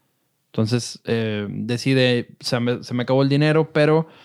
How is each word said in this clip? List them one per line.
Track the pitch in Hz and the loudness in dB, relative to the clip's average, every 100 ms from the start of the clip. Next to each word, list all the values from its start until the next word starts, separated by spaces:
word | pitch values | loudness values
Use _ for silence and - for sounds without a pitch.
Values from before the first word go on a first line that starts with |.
| _ _ _ _ _ | _ _ _ _ _
Entonces, | - 110 120 - - - | -2 0 0 -4 -10 -4
eh, | 113 110 107 101 | -2 -2 -4 -6
decide, | 98 107 120 135 131 127 123 - - | -6 -6 -4 0 2 2 0 -4 -10
"Se | - 123 | -4 -2
me, | 120 123 | -2 -4
se | - | -4
me | 123 | -6
acabó | 117 131 | 0 2
el | 139 | 2
dinero", | 139 151 156 156 | 2 2 2 0
pero | 151 147 156 160 - | 2 4 2 0 -10